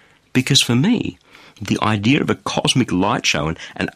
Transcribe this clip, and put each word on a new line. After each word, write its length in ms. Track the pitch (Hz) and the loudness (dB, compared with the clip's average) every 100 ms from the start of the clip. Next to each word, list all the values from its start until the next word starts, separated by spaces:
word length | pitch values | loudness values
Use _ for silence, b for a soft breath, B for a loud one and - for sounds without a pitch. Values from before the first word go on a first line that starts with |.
| b b b | b b b
Because 300 | - - 135 | -2 2 2
for 120 | - 120 | 2 2
me, 440 | 185 247 - - B B B B | 2 2 -2 -10 B B B B
the 160 | 101 - | -4 -2
idea 400 | 107 107 107 143 | 0 0 2 2
of 80 | - | 0
a 40 | 110 | -2
cosmic 560 | - - - 131 113 | -4 -2 0 2 2
light 340 | 90 101 127 - | 0 0 0 -2
show 220 | 80 76 | -2 -2
and, 100 | 78 B B | -6 B B
and 160 | - | -6